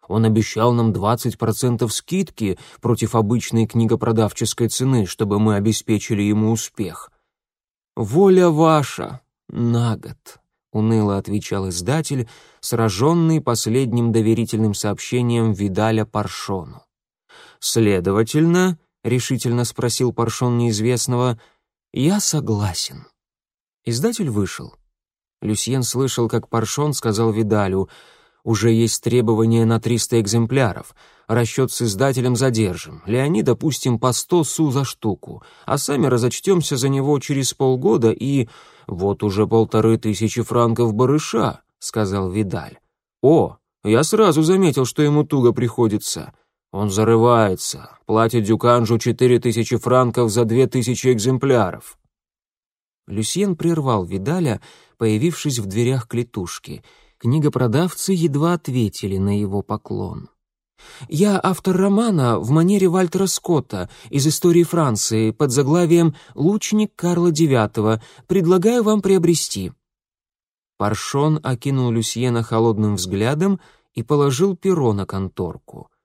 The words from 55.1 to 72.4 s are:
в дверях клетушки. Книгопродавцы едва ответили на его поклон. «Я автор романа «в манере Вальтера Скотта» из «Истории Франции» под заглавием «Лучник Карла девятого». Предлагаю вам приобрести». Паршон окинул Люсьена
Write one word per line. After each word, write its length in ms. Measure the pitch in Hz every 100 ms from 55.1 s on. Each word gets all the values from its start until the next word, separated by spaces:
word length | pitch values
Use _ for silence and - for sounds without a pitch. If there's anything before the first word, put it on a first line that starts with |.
| 107 160 160 151 120
в 80 | 98
дверях 400 | 98 120 131 113
клетушки. 760 | 117 123 - 87 - - 110 - _ _ _
Книгопродавцы 960 | 117 147 147 - 127 123 180 - -
едва 420 | 190 165 139 165
ответили 640 | 175 - 127 107 - 101 95
на 200 | 98 104
его 240 | 104 101
поклон. 680 | - 107 - 101 - - - _ _ _ _ _ - - 131
«Я 300 | 156 208 190
автор 340 | 180 180 - 180
романа 600 | 196 196 233 180 127 107
«в 120 | 101
манере 380 | 156 170 202 190
Вальтера 380 | 185 185 185 190
Скотта» 640 | - - 160 - 101 90 - -
из 180 | 143 139
«Истории 360 | 156 175 170
Франции» 680 | 165 170 147 107 - 110 113
под 200 | 110 147
заглавием 640 | 123 135 170 170 170 165 - -
«Лучник 600 | - 156 208 - 214 214 -
Карла 340 | 175 170 175
девятого». 720 | 151 160 127 107 - 107 110 - - -
Предлагаю 560 | 190 165 185 202 247
вам 200 | 214 214
приобрести». 720 | 190 190 170 165 - - 92 - _ _ _ _ _ _ _ _ _ -
Паршон 640 | 104 107 - 143 151 156
окинул 480 | - 123 139 135 123
Люсьена 520 | 117 107 117 127 117